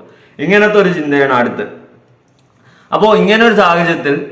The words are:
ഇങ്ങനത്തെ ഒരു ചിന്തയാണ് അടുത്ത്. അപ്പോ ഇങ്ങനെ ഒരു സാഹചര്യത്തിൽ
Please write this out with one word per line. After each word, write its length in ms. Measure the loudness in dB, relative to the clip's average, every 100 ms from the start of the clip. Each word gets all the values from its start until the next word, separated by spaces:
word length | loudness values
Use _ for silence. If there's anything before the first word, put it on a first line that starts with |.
| -20 _ _ -8
ഇങ്ങനത്തെ 380 | 0 2 2 2
ഒരു 80 | 0
ചിന്തയാണ് 440 | 0 -2 0 2
അടുത്ത്. 320 | 0 -2 -4 -10 -12 -20 _ _ _ _ _ _ _ _ _ -12
അപ്പോ 220 | -2 0 2
ഇങ്ങനെ 320 | 0 2 2
ഒരു 60 |
സാഹചര്യത്തിൽ 760 | 2 2 2 0 -2 -2 -4 -6